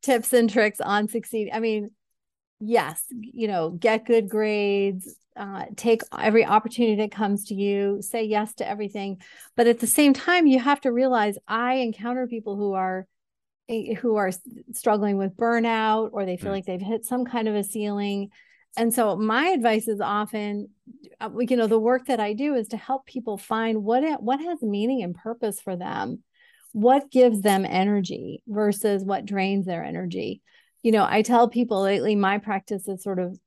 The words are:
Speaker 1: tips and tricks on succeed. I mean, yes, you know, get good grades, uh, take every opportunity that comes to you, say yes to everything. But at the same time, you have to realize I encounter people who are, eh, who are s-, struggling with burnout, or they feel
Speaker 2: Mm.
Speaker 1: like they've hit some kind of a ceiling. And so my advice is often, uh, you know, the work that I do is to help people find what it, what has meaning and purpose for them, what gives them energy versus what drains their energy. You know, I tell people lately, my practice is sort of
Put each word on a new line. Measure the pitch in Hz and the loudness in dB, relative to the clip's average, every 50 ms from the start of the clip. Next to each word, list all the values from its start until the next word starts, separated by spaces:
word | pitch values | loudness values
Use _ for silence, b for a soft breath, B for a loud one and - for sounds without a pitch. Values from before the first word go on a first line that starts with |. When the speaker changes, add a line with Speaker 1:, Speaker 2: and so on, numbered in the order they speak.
Speaker 1:
tips | - - 254 233 226 - | 2 2 2 2 2 2
and | 247 240 233 220 | 4 4 4 4
tricks | 196 240 214 214 202 - | 4 2 2 2 0 -2
on | - - 202 208 208 214 | -2 0 0 0 0 0
succeed. | - 233 214 - - 220 208 196 | -4 -6 -6 -4 -6 -6 -4 -4
I | - 220 | -4 -2
mean, | 226 226 214 214 208 202 _ _ _ _ _ _ _ _ _ _ _ _ _ _ | -2 -2 -2 -2 -4 -8 _ _ _ _ _ _ _ _ _ _ _ _ _ _
yes, | 214 214 233 226 156 135 165 - - - | -4 0 2 2 2 0 -6 -8 -10 -10
you | 262 240 214 247 - - 226 208 | -12 -14 -14 -14 -8 -4 -4 -2
know, | 202 175 160 165 | 0 0 -2 -2
get | 170 170 170 220 220 240 233 | -4 0 2 2 2 2 2
good | - 233 226 214 190 | 4 2 2 2 2
grades, | 214 214 214 214 208 208 208 202 202 202 196 196 196 185 - - - _ _ _ _ | -2 0 0 0 0 0 0 0 2 2 0 0 -2 -4 -10 -14 -20 _ _ _ _
uh, | - 202 196 196 190 - - 208 | -14 -14 -12 -10 -12 -12 -12 -12
take | - - 233 226 226 - - - - | -4 2 2 2 2 2 -10 -8 -2
every | - 220 214 226 - | 0 4 4 4 4
opportunity | - 202 214 - 233 - - 240 226 214 | 6 4 2 2 0 -2 0 2 2 2
that | 202 214 208 | 0 -2 -4
comes | - 202 214 202 202 196 202 | -2 -4 -2 -2 -2 -2 -4
to | - 208 | -6 -6
you, | 190 196 202 202 202 202 202 202 202 | -2 -2 0 0 0 0 -2 -2 -4
say | 196 - - 233 226 | -6 -6 -4 -4 -2
yes | 214 214 208 214 214 - | 0 0 0 -2 -2 -6
to | - 214 - | -8 -6 -6
everything. | 202 208 214 196 202 208 196 196 196 185 B B B B B B _ | -4 -6 -6 -8 -8 -8 -8 -8 -8 -10 B B B B B B _
But | - 233 233 | 2 4 4
at | 233 233 | 4 2
the | 240 | 0
same | 214 - - 294 285 | 0 4 6 6 6
time, | 269 - - - 349 359 330 | 6 4 2 2 2 6 6
you | 294 262 262 | 6 6 6
have | 233 277 285 285 | 4 2 0 2
to | - 269 | 0 -2
realize | 233 240 262 262 247 233 208 208 202 - _ | 0 2 2 2 4 2 2 0 -2 -6 _
I | - 208 226 240 247 254 | -6 -4 -2 0 0 0
encounter | 269 254 233 214 - 202 240 247 254 254 | 0 0 -2 -4 -6 -6 -4 -4 -4 -4
people | 240 233 226 214 214 202 | -4 -6 -8 -6 -6 -4
who | 202 208 202 | -2 -2 -2
are, | 196 190 185 185 185 185 185 _ _ _ _ _ _ _ _ _ _ _ _ - | 0 0 -2 -2 -2 -4 -8 _ _ _ _ _ _ _ _ _ _ _ _ -8
eh, | 233 226 202 - 226 | -6 -6 -4 -4 -6
who | - - 240 220 | -2 0 0 2
are | 208 202 185 | 2 0 0
s-, | 185 - _ - - - - - | -2 -6 _ -18 -20 -20 -20 -14
struggling | 233 - - 240 214 208 202 208 202 | -14 -2 0 0 2 2 2 0 0
with | 196 196 196 185 | 0 -2 -4 -2
burnout, | - 240 233 233 233 226 233 226 220 220 220 214 220 220 - | -2 0 0 2 2 2 0 0 0 2 2 2 0 0 -4
or | - 208 196 | -4 -6 -4
they | 185 180 | -4 -4
feel | 180 - 202 | -6 -4 -4
Speaker 2:
Mm. | 196 | -6
Speaker 1:
like | 196 190 | -4 -4
they've | - 185 180 | -6 -6 -6
hit | 196 196 226 226 226 | -4 -4 -4 -4 -4
some | - 247 247 247 | -4 -4 -4 -4
kind | 247 - 240 220 220 | -4 -4 -2 -2 0
of | 208 | -2
a | 208 202 | -2 -4
ceiling. | 202 - 226 208 208 202 202 202 202 202 202 202 202 b b b b b b b b - | -4 -6 -6 -4 -4 -4 -2 -2 -2 -2 -4 -6 -8 b b b b b b b b -4
And | 226 233 233 | 0 0 0
so | 226 254 233 208 196 | 2 2 0 0 0
my | 196 214 214 220 247 294 | 0 0 2 2 2 2
advice | 359 381 285 226 240 214 220 214 226 | 2 2 2 2 2 2 2 0 -2
is | 214 202 | -4 -2
often, | 202 - 208 208 214 202 - 214 208 208 208 208 208 202 _ _ _ - - - - - - _ | -2 -2 -2 -2 -2 -4 -6 -6 -6 -4 -6 -8 -8 -12 _ _ _ -20 -20 -20 -20 -20 -14 _
uh, | - 214 - 220 | -12 -10 -4 -4
you | 247 233 254 | 0 0 2
know, | 240 226 214 | 2 2 4
the | 226 220 | 2 2
work | 214 233 254 254 254 | 4 2 2 0 0
that | - 262 226 | -2 -2 0
I | 214 208 208 | 0 -2 -2
do | 214 277 294 285 | -2 -2 0 0
is | 247 214 - | -2 -2 -4
to | - | -8
help | 214 - - 269 269 _ | -12 -6 -6 -6 -6 _
people | - - 254 233 - 208 190 | -10 -12 -8 -6 -6 -8 -8
find | - - 226 220 226 226 226 214 202 | -4 -4 -2 -2 0 0 -2 -2 0
what | 208 233 254 | 2 2 2
it, | 294 320 302 - | 2 0 -2 -2
what | 202 226 262 277 | -2 -2 -2 -2
has | 311 349 349 330 | -2 -6 -6 -4
meaning | - 214 202 202 214 240 269 254 | -4 -2 -2 0 0 0 0 -2
and | 196 175 175 | -2 -4 -6
purpose | - _ 220 233 - 240 214 202 - | -8 _ -10 -8 -4 -4 -6 -6 -6
for | - - 185 | -8 -8 -8
them, | 175 180 - - - 98 - - - _ _ b b b b b b b b | -6 -6 -6 -6 -6 -6 -6 -8 -10 _ _ b b b b b b b b
what | _ 214 208 240 262 285 277 - | _ 2 6 6 6 6 4 2
gives | - 254 254 247 220 202 | 4 6 6 6 6 4
them | 190 208 196 190 196 | 2 4 4 4 2
energy | - - 180 190 202 208 202 185 175 - - - 92 - - _ | 0 0 0 2 2 2 0 0 -2 -6 -10 -10 -10 -12 -12 _
versus | - 208 208 214 208 202 202 - 214 202 196 196 | -8 -2 0 2 0 0 2 0 0 0 0 0
what | 190 196 190 - | -2 -4 -4 -4
drains | 202 202 196 190 196 196 196 190 | -4 -2 -2 0 0 0 0 -2
their | 185 175 165 160 | -2 -4 -6 -6
energy. | 143 165 170 185 175 175 185 - 107 - - b b b b b b b _ | -6 -6 -6 -6 -6 -6 -6 -6 -6 -8 -10 b b b b b b b _
You | - 226 | 2 4
know, | 220 214 196 - | 4 4 4 4
I | - 214 | 2 2
tell | 220 - 247 233 240 233 | 2 4 6 6 6 4
people | 233 233 247 233 214 190 | 4 0 0 0 0 0
lately, | 196 196 202 185 123 214 214 | 2 2 2 2 2 2 2
my | 202 202 190 196 208 | 2 2 2 0 -2
practice | - 208 196 196 - - 214 190 - | -4 -4 -6 -6 -4 -6 -8 -8 -6
is | - 196 185 | -8 -10 -8
sort | - 208 190 185 | -6 -6 -4 -4
of | 180 175 190 - _ | -4 -4 -6 -14 _